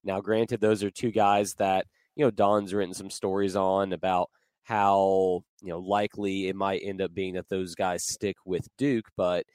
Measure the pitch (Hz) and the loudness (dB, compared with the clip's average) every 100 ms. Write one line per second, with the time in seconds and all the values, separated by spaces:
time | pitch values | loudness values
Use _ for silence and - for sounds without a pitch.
0 | 98 95 101 110 113 113 107 107 101 - | -6 -4 0 0 0 0 2 2 -2 -4
1 | 120 104 101 101 101 - 98 95 - _ | -2 2 4 4 2 0 0 0 -2 _
2 | _ - 135 101 101 104 98 101 90 92 | _ 0 0 4 4 4 0 -2 -4 -6
3 | 95 - 101 98 98 98 95 98 95 87 | -12 -6 -4 0 0 2 2 2 0 -2
4 | 92 90 - _ _ _ - 110 101 98 | 0 0 -2 _ _ _ -4 2 4 4
5 | 98 95 92 90 - _ 95 85 92 101 | 4 4 2 0 -6 _ -12 -8 -2 0
6 | 104 107 101 98 92 95 98 95 101 95 | 0 -4 -4 -2 -4 -2 -2 -2 -4 -6
7 | 92 87 92 92 - 95 92 85 92 87 | -6 -4 -6 -6 -6 -6 -6 -4 -4 -2
8 | - - 101 - 92 90 - - 143 117 | -6 -6 -6 -6 -6 -6 -6 -4 -2 -2
9 | - - 90 87 - | -4 -2 0 0 -4